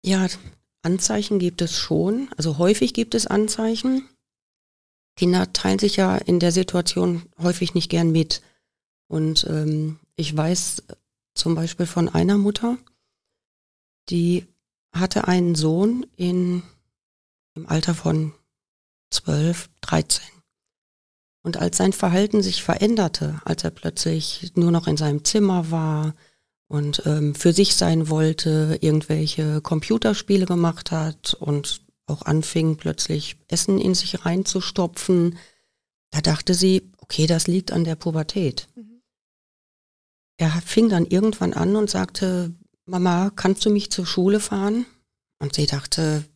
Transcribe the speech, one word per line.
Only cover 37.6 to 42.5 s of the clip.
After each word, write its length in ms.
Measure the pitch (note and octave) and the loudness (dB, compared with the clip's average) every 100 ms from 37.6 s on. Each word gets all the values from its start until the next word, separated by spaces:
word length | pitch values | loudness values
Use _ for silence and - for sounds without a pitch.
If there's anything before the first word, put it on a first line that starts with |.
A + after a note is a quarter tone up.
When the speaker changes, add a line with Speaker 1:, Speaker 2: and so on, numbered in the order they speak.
| F#3+ | -2
Speaker 1:
an 140 | F3 E3 | -2 -2
der 100 | D#3 | -2
Pubertät. 720 | - D#3+ D#3 G3+ D#3+ B2 - - | -4 -4 -4 -2 -2 -4 -12 -20
Speaker 2:
Mhm. 260 | G#3+ A#3 _ _ _ _ _ _ _ _ _ _ _ _ _ _ | -20 -20 _ _ _ _ _ _ _ _ _ _ _ _ _ _
Speaker 1:
Er 180 | D#3+ E3 | 0 0
hat, 80 | |
fing 260 | - - A3+ | 0 2 4
dann 160 | F#3 E3 | 2 2
irgendwann 480 | F3+ A3 G#3 F3+ | 2 2 0 -4
an 220 | - E3+ G#3 | 0 0 0
und 140 | G#3 | 0
sagte, 640 | F#3 F#3 - F#3+ F3+ E3+ | -2 -4 -4 -2 -2 -4